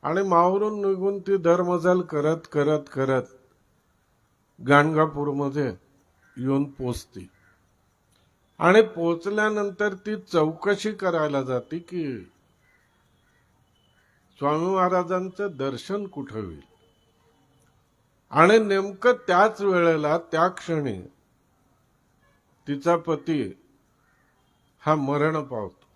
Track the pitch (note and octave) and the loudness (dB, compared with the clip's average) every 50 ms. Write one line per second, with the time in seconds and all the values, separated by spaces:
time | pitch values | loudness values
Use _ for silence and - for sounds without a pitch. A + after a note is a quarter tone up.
0 | - C#3+ D#3+ F#3+ G3+ G3 F3 E3+ F3 F3+ F#3+ G3+ G#3 G#3+ G#3+ G#3 G3+ G3 G3 F#3 | -4 -2 -2 -2 0 2 4 4 4 4 2 0 -2 -2 -4 -2 -2 -2 -2 0
1 | F#3 G3 G3+ G3 F3+ G3 G3 F#3+ E3 E3+ E3+ F3 F3+ F3 F3+ E3+ D#3+ F3+ F3+ F#3 | -2 -2 -4 -4 -2 -2 -2 0 4 4 2 4 2 0 -2 0 2 2 2 2
2 | E3+ - D#3+ D3 C#3+ D#3 D#3+ E3 D#3+ - - D3 C#3+ C#3+ D3+ D3+ C#3+ - - C3+ | 0 -2 -4 -2 0 0 -2 -2 -6 -6 -2 0 2 2 2 0 -2 -6 -6 -4
3 | C3+ C3 C3+ B2+ A#2+ - - - _ _ _ _ _ _ _ _ _ _ _ _ | -2 0 0 0 -2 -4 -16 -20 _ _ _ _ _ _ _ _ _ _ _ _
4 | _ _ _ _ _ _ _ _ _ _ _ _ - B2+ C#3+ C#3+ D3 D#3 D#3+ D#3 | _ _ _ _ _ _ _ _ _ _ _ _ 0 4 6 6 6 4 4 2
5 | D#3 D#3+ D3 D3 C#3+ D3 C#3 C#3 C#3+ C#3 C3+ D3 C#3+ B2 F#2+ - _ _ _ _ | 2 0 0 -6 -6 -4 -4 -2 -4 -4 -2 -2 -4 -4 -4 -8 _ _ _ _
6 | _ _ _ _ _ _ _ - B2 C3 C3+ C#3 C#3+ C#3 C#3 - C3 B2 A#2+ - | _ _ _ _ _ _ _ -6 -4 -2 0 0 -2 -4 -6 -8 -6 -6 -6 -6
7 | - _ _ G2 F#2 - _ _ _ _ _ _ _ _ _ _ _ _ _ _ | -10 _ _ -20 -20 -20 _ _ _ _ _ _ _ _ _ _ _ _ _ _
8 | _ _ _ _ _ _ _ _ _ _ _ _ - E3+ F#3+ A3 A3 A3 - E3+ | _ _ _ _ _ _ _ _ _ _ _ _ 2 6 6 6 6 4 0 -4
9 | E3+ E3 E3+ E3 E3+ G3 G#3 G#3+ G#3+ G#3+ G#3+ G#3 G#3 G3+ F#3 - G#3 G#3 G3 F#3+ | -2 -2 -2 -2 -4 -4 -2 0 0 0 0 -2 -4 -6 -4 -2 -4 -4 -4 -6
10 | _ G#3 G#3+ G3+ - _ - E3+ D#3 D#3 D#3+ E3 - G3 G3+ G3 - G#3+ G#3+ G#3 | _ -8 -8 -8 -8 _ 0 2 2 2 0 -4 -2 -2 -2 0 -2 -6 -6 -2
11 | F#3+ F#3 E3+ E3 D3+ D3 C#3+ C#3 C3 B2+ B2+ B2 B2 _ D#3 E3+ E3+ - F3+ F3+ | -4 -2 0 0 0 0 0 -2 -2 -2 -4 -4 -4 _ -12 -12 -12 -10 -8 -6
12 | D#3+ C#3+ B2+ G#2+ F2+ - _ _ _ _ _ _ _ _ _ _ _ _ _ _ | -6 -6 -8 -10 -12 -18 _ _ _ _ _ _ _ _ _ _ _ _ _ _
13 | _ _ _ _ _ _ _ _ _ _ _ _ _ _ _ _ _ _ _ _ | _ _ _ _ _ _ _ _ _ _ _ _ _ _ _ _ _ _ _ _
14 | _ _ _ _ _ _ _ _ C#3+ C#3+ D3+ D#3 E3 F#3 G3 F#3+ F#3 F3+ F#3 F#3 | _ _ _ _ _ _ _ _ -2 0 0 0 0 0 2 2 2 2 2 0
15 | F3 E3 F#3 F3+ F#3 F#3+ F3+ - G#3 G3+ E3 B2+ C3+ C#3 C3 A#2 - - F#3+ G3+ | 0 0 -4 -4 -4 -6 -8 -8 -8 -8 -6 -6 -6 -6 -6 -8 -8 -6 -6 -6
16 | G#3 F#3+ - D3 C#3 - G#2 A2 G#2 F#2 D#2+ D2 - _ _ _ _ _ _ _ | -6 -8 -10 -12 -12 -10 -8 -8 -8 -8 -12 -16 -20 _ _ _ _ _ _ _
17 | _ _ _ _ _ _ _ _ _ _ _ _ _ _ _ _ _ _ _ _ | _ _ _ _ _ _ _ _ _ _ _ _ _ _ _ _ _ _ _ _
18 | _ _ _ _ _ _ - C#3 D#3+ F#3+ G#3+ A3+ A3 G3+ G3 G3 G3 G3+ G3 F#3+ | _ _ _ _ _ _ 4 4 6 8 8 6 4 4 0 0 -2 -4 -8 0
19 | - A#3+ B3 - - - F3+ F3 G3+ A3 G#3+ G#3+ G3+ G3+ F#3 F3 E3+ E3+ E3 D#3 | 2 2 2 2 0 0 4 4 4 4 2 -2 -2 0 2 4 4 4 2 2
20 | D3+ D3 D#3 E3 E3 - - D#3+ E3+ F#3 F3+ - - - E3 D#3 C#3+ C3 G#2 F#2+ | 2 0 0 -2 -2 -2 0 2 2 2 0 -4 -8 -4 -4 -4 -2 -4 -6 -8
21 | - - _ _ _ _ _ _ _ _ _ _ _ _ _ _ _ _ _ _ | -12 -16 _ _ _ _ _ _ _ _ _ _ _ _ _ _ _ _ _ _
22 | _ _ _ _ _ _ _ _ _ _ _ _ _ - C#3+ C#3 C#3 E3 F3 E3+ | _ _ _ _ _ _ _ _ _ _ _ _ _ -8 -8 -4 0 0 0 0
23 | E3+ E3+ D#3+ D3 - - D#3+ D3 A#2 F#2+ F#2 _ _ _ _ _ _ _ _ _ | 0 -4 -4 -4 -2 -4 -2 -2 -4 -6 -8 _ _ _ _ _ _ _ _ _
24 | _ _ _ _ _ _ _ _ _ _ _ _ _ _ _ _ - D3+ D#3 D3+ | _ _ _ _ _ _ _ _ _ _ _ _ _ _ _ _ -2 0 0 0
25 | C#3 C3+ C#3+ D3 D3 D#3 E3 D#3 D3 C3+ B2+ A2+ G#2 F#2 - _ _ _ _ | 0 -2 0 0 0 0 0 -2 -6 -6 -8 -8 -8 -8 -12 _ _ _ _